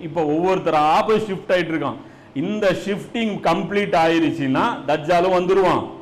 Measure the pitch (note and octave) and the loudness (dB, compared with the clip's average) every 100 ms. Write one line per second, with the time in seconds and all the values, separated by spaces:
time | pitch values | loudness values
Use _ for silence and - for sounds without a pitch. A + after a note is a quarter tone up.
0 | E3 D3+ D3+ D3+ F#3 F#3 D#3 D#3 D3+ F3+ | -8 -4 0 0 2 0 0 2 4 2
1 | G#3+ G#3+ G#3+ F#3+ - F#3 D#3+ D#3+ C#3+ A2 | 4 0 0 -6 0 0 0 -2 -4 -6
2 | - - - C#3 E3+ G#3+ G3+ E3+ G3 G3 | -14 -20 -12 -6 -4 0 0 0 -4 -6
3 | - A#3+ A3+ F#3+ E3+ E3+ - G3+ G3 F3 | -6 -4 -4 -2 -2 -2 -2 -2 0 2
4 | E3 E3 D#3 C3+ C3+ C#3 A3+ A3+ - D3+ | 2 2 2 0 -2 0 -2 -4 -4 -4
5 | D3 F3 F3+ F3+ F3+ F#3+ F#3 C3+ - - | 2 2 4 2 2 4 4 2 -2 -12